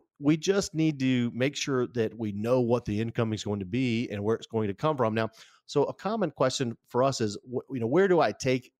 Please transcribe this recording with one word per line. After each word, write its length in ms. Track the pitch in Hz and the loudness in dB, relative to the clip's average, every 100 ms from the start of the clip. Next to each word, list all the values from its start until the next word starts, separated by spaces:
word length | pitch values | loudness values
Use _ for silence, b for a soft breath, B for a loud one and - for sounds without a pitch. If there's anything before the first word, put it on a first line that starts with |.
| _ - | _ -2
we 180 | 143 160 | 0 2
just 360 | 156 196 - | 2 0 0
need 260 | 156 160 143 | 0 0 2
to 320 | 131 127 120 | 2 2 0
make 220 | 113 135 143 | 0 -2 -2
sure 320 | - 131 123 | -2 -2 -2
that 300 | 120 110 110 | -2 -2 -2
we 140 | 110 | -6
know 300 | 101 113 131 | -4 0 2
what 240 | 117 120 - | 2 0 0
the 160 | 104 | -2
income 320 | 113 117 113 | -2 0 -2
is 100 | 107 | -2
going 160 | 104 104 | -4 -4
to 60 | 92 | -2
be 420 | 117 131 113 123 | -2 0 0 -2
and 140 | 104 | -2
where 120 | 104 113 | -2 -2
it's 120 | - | -2
going 200 | 113 107 | -2 -2
to 40 | |
come 220 | 95 156 143 | 0 -2 2
from. 180 | 113 | 2
Now, 160 | 110 110 B B B - | 2 -2 B B B -4
so 180 | 147 | 0
a 100 | - | 0
common 380 | - 190 226 175 | -2 -6 -4 -4
question 460 | - 127 - 123 113 _ | 0 0 0 -4 -6 _
for 160 | 120 | 0
us 160 | 135 127 | 2 2
is, 180 | 110 101 127 | -2 -4 -8
wh-, 220 | 123 - | -10 -8
you 60 | 131 | -4
know, 60 | 113 | 0
"Where 200 | 156 196 | 2 4
do 140 | 175 | 4
I 100 | 120 | 4
take 400 | 104 131 127 - _ | 0 0 -2 -4 _